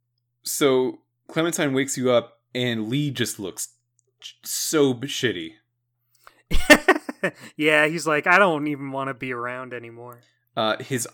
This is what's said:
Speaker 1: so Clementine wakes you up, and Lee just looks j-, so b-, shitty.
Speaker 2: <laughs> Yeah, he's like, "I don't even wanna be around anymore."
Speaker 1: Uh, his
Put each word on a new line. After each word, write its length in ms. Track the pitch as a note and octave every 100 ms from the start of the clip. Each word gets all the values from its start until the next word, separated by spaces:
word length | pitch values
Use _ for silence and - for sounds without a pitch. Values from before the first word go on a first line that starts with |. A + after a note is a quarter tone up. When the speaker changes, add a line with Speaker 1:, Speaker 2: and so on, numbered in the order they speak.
| _ _ _ _
Speaker 1:
so 580 | - - C#3+ C3 B2+ - _ _ -
Clementine 440 | - E3+ E3 D3
wakes 240 | C3 C3+ -
you 140 | B2+
up, 280 | A#2+ A#2 _ _
and 340 | B2 B2 A2+ G#2+
Lee 220 | C3+ D3
just 280 | A#2+ A2+ -
looks 300 | F#2+ - - _ _ _ _ _
j-, 120 | - -
so 500 | - - - D#3+ C#3
b-, 140 | A#2+ C#3
shitty. 440 | - B2 F2+ D#2+ - _ _ _ _ _ _ - _ _
Speaker 2:
<laughs> 420 | - - D4+ - E4 - - F3+ - A2+ -
Yeah, 300 | D3+ D3+ D3+
he's 180 | E3
like, 220 | D3+ D3 F3+
"I 100 | F3+
don't 300 | G3+ D3+ D3+
even 240 | C#3 C#3
wanna 240 | C3+ C3+
be 180 | B2 C3
around 400 | A#2+ A#2+ B2+ B2+
anymore." 500 | B2 A#2 A#2 A#2+ A#2+ _ _ _ -
Speaker 1:
Uh, 200 | A2 G#2+
his 240 | B2+ C3 -